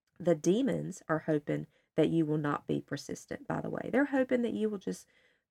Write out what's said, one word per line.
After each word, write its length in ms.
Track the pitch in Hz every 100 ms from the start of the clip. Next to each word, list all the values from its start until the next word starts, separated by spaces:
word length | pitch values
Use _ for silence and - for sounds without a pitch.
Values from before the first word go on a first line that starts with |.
| _ -
The 160 | 175 156
demons 680 | 170 208 254 165 156 - -
are 120 | 156 -
hoping 400 | 151 151 147 151 _ _ -
that 140 | 160
you 160 | 165 151
will 120 | 156
not 300 | 147 - -
be 140 | 147
persistent, 680 | - 147 - - - - -
by 120 | 160
the 80 | -
way. 200 | - -
They're 140 | 247 285
hoping 380 | 269 262 254
that 100 | 226
you 160 | 208 214
will 80 | 202
just 300 | - 180 - _ _ _ _